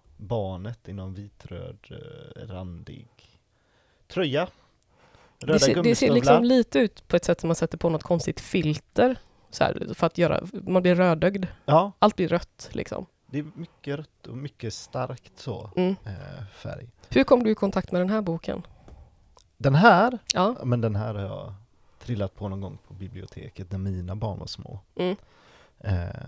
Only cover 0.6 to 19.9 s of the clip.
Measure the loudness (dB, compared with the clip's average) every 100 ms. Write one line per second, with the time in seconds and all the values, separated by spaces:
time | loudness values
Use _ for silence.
0.6 | -10 -12 -12 -12 -10 -12 -16 -18 -16 -14
1.6 | -14 -16 -20 -18 -18 -20 -20 -16 -14 -12
2.6 | -12 -14 -16 -18 -20 _ _ _ _ _
3.6 | _ _ _ _ _ -4 0 0 -2 -8
4.6 | _ _ _ _ _ _ _ _ 0 4
5.6 | 4 4 2 4 4 6 6 6 6 4
6.6 | 4 2 2 -2 0 0 2 0 0 0
7.6 | -2 0 0 0 0 0 0 -6 -2 0
8.6 | 0 -2 -2 2 2 2 -8 _ _ 0
9.6 | 0 0 -8 -2 0 2 2 2 -4 -10
10.6 | 0 2 4 4 4 4 2 0 -6 -6
11.6 | 4 4 4 2 2 2 0 -2 -4 -16
12.6 | -10 -8 -8 -10 -12 _ _ -8 -8 -12
13.6 | -16 _ -8 -8 -10 _ -14 -12 -12 -10
14.6 | -10 -10 -10 -8 -6 -10 -18 -14 -10 -10
15.6 | -6 -2 -2 -2 -10 -14 -14 -14 -16 -14
16.6 | -14 -12 -16 _ 0 2 6 4 4 0
17.6 | -2 -2 -2 -2 0 -2 -2 -6 -8 -10
18.6 | -12 -20 -20 -20 -20 _ _ -20 _ -4
19.6 | 2 6 8